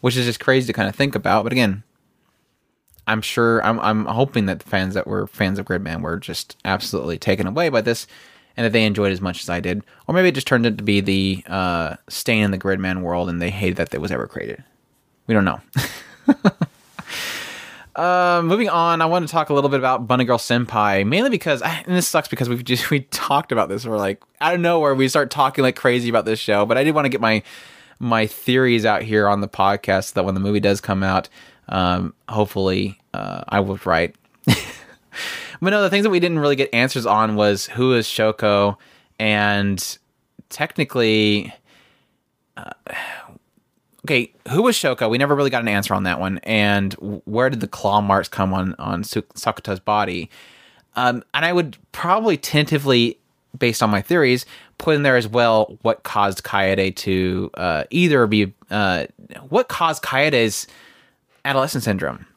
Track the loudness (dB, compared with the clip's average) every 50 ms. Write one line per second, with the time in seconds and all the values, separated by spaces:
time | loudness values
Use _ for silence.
0 | 0 0 0 0 -2 -2 -4 -2 0 2 2 2 2 0 -2 -2 -2 -2 0 -2
1 | -2 -2 -2 -2 0 2 2 2 2 0 0 2 2 2 0 -2 -8 _ _ _
2 | _ _ _ _ _ _ _ _ _ _ _ _ _ _ _ _ _ _ _ _
3 | _ -2 -2 -2 -2 -4 0 2 2 4 2 2 2 2 0 2 0 0 0 0
4 | -2 -2 0 0 0 0 0 -2 -2 -2 -4 -6 -6 -4 -2 -2 -2 0 -2 -4
5 | -4 -4 -4 -6 -6 -6 -4 -2 -2 -2 -2 -4 -4 -4 -4 -4 -4 -6 -8 -6
6 | -6 -6 -6 -6 -8 -10 -10 -10 -10 _ -16 _ _ -4 -4 -4 -4 -6 -6 -6
7 | -4 -4 -6 -4 -2 -2 0 0 0 -4 -2 -2 -2 0 0 0 0 0 -2 -2
8 | -6 _ -20 -20 -20 -20 -20 _ _ _ _ -2 -2 2 2 2 2 2 2 0
9 | 0 0 0 -2 -4 -6 -6 -6 -8 -6 -6 -4 -4 -4 -4 -6 -6 _ -20 _
10 | _ -2 0 2 4 2 2 0 -2 0 0 2 2 0 -2 -2 -2 0 0 2
11 | 2 2 0 2 2 0 -2 -4 -6 -8 -4 -4 -2 -2 -2 -2 -4 -4 -8 -12
12 | _ -14 -12 -8 -2 0 2 2 2 0 0 -2 -2 -2 -2 -2 -2 -4 -4 -4
13 | -4 -4 -2 -2 -2 -2 -2 -4 -4 -4 -4 -2 -2 -2 -2 -2 -4 -4 -4 -6
14 | -6 -4 -4 -6 -6 -8 -10 -10 -10 -10 -10 -14 -16 _ _ _ _ _ _ _
15 | _ _ _ _ _ 0 0 2 2 0 -2 -4 -10 _ -6 -6 -6 -6 -10 -14
16 | -20 -20 -20 _ _ 2 2 4 4 0 2 _ -6 -6 _ _ _ _ _ -20
17 | -16 -12 -10 -10 -8 -8 -10 -10 -12 -14 -16 -16 -18 -18 -20 -20 -20 -14 _ -2
18 | 0 2 2 4 4 4 4 2 2 2 2 2 2 2 2 2 2 2 2 2
19 | 2 2 2 0 -2 0 0 -2 0 2 2 2 2 2 2 2 2 2 0 0
20 | 0 0 2 2 4 2 2 0 2 0 0 0 0 0 0 2 2 4 2 2
21 | 2 2 0 0 0 0 -2 -2 -2 -2 -2 -2 -2 -4 -4 -6 -4 -2 0 0
22 | 0 2 0 -2 -2 -2 -4 -4 -2 -2 -2 -4 0 -2 0 0 0 0 -2 -2
23 | -2 _ -8 -6 -2 0 0 0 0 0 0 0 0 0 -2 -6 -4 -4 -2 -2
24 | -2 -2 -4 -6 -10 _ _ _ 0 0 0 2 2 2 2 2 2 2 2 2
25 | 2 2 2 0 0 0 0 0 0 0 2 2 0 0 0 2 2 2 2 2
26 | 0 2 0 0 2 0 -2 -2 0 0 2 2 2 2 2 2 2 2 2 2
27 | 0 0 0 0 0 2 2 0 -2 -6 -20 -20 -20 -20 -20 -20 -20 -20 -14 _
28 | -2 0 0 0 0 -2 -4 -8 -2 0 2 4 4 4 4 4 4 2 2 2
29 | 0 0 2 2 4 4 2 0 -2 -6 -2 0 2 2 2 0 0 0 0 0
30 | 0 -2 -2 -2 -2 -2 -2 -2 -2 0 0 0 2 2 0 0 -2 -4 -2 0
31 | 0 0 0 0 -2 -4 _ -20 -20 -20 _ _ _ -6 -2 0 0 0 0 0
32 | -2 -6 -8 _ _ -6 -2 -2 -2 -2 -2 -2 -2 0 0 0 -2 -4 -8 _
33 | _ _ -12 -10 -10 -8 -10 -10 -8 -2 0 0 0 0 -4 -6 -2 0 2 2
34 | 2 0 -4 _ _ _ _ _ _ 0 0 0 0 -12 -16 -18 -20 -20 -20 _
35 | _ _ -14 -12 -12 -10 -10 -12 -14 -16 -10 -2 0 0 2 2 2 2 2 2
36 | 2 4 2 2 2 2 0 2 2 2 2 2 0 0 2 2 2 2 0 -2
37 | 0 2 2 2 2 2 2 2 4 2 2 0 -4 -8 -2 0 2 2 2 2
38 | 0 -2 -2 0 0 0 0 0 0 2 4 4 4 2 0 _ _ _ _ _
39 | _ _ _ _ 0 0 2 2 2 0 0 0 0 -2 -2 -4 -6 -10 -12 -14
40 | _ _ _ _ _ _ _ -20 -20 _ -6 -6 -6 -6 -2 -4 -4 -2 0 0
41 | 2 4 4 4 4 4 2 0 -2 -6 -16 -20 _ _ _ _ _ _ _ _
42 | _ _ _ _ _ _ _ _ _ _ _ -18 -16 -16 -18 _ _ -12 -10 -10
43 | -10 -10 -12 -16 -16 -20 -20 -20 _ _ _ _ _ _ _ _ _ _ _ _
44 | _ 0 2 2 2 0 _ _ _ -2 0 2 2 4 2 2 0 0 0 2
45 | 0 0 2 2 2 2 2 2 2 0 0 0 -2 0 0 0 0 0 0 0
46 | 0 -2 -2 -2 -2 -4 -4 -6 -4 -2 0 2 4 4 2 2 0 -2 -4 -6
47 | -10 -10 -10 -10 _ -4 -2 0 0 0 0 -2 -6 -8 -8 -4 -2 2 2 2
48 | 2 2 0 0 0 -2 -4 -2 -2 0 0 -2 -2 -4 -6 -6 -8 -6 -6 -6
49 | -6 -6 -6 -6 -8 _ _ -6 -4 -4 -4 -4 -6 -8 -8 -6 _ -2 0 0
50 | 0 -2 -4 -8 -8 -10 -16 -20 -20 -20 -20 -20 -20 _ _ _ _ _ _ -2
51 | 0 0 0 -2 -8 _ -4 -2 0 2 2 0 0 -2 -6 _ _ _ -12 -8
52 | 0 0 0 2 2 0 0 0 -2 0 2 2 2 2 0 -2 2 4 4 4
53 | 4 2 0 _ _ _ _ _ _ _ -6 -2 0 0 2 2 0 2 2 0
54 | 0 2 2 4 4 4 2 2 0 -8 -18 -20 -20 _ _ _ 0 0 0 2
55 | 4 4 2 2 2 2 0 2 4 4 4 4 2 0 -4 -4 _ -2 -2 -2
56 | _ -6 -2 0 0 0 0 -4 -8 -4 -2 0 2 2 2 2 0 -2 -2 -6
57 | -4 -2 0 0 0 0 -2 -4 -6 -6 -8 -6 -4 -2 -2 -2 -4 -2 0 2
58 | 2 4 6 4 4 4 4 2 2 0 -2 _ _ _ -4 -2 0 0 0 -2
59 | -4 -6 _ _ -20 -20 -20 -20 -14 -2 0 0 0 0 -2 -2 -2 -2 -2 -4
60 | -6 -2 0 2 2 4 4 2 2 2 0 -4 -10 -12 -16 -20 -20 -20 -20 _
61 | _ _ _ _ _ _ _ _ _ -2 0 0 0 0 -2 -4 -2 -2 -2 -2
62 | -4 -6 -8 -10 -18 _ _